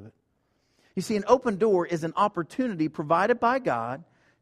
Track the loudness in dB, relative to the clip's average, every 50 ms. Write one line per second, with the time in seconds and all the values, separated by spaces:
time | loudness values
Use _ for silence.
0 | -18 -18 -20 _ _ _ _ _ _ _ _ _ _ _ _ _ _ _ _ -8
1 | -4 -4 -4 -4 2 4 2 4 4 -2 -2 0 2 4 4 2 2 0 -2 -4
2 | -4 -4 0 0 0 0 0 -4 -6 -6 -4 -4 -4 -2 -2 -2 -2 -2 -2 -6
3 | -2 0 2 2 4 2 0 2 2 0 0 0 0 -2 -2 -2 -2 -4 -8 -10
4 | -12 _ _ _ _ _ _ _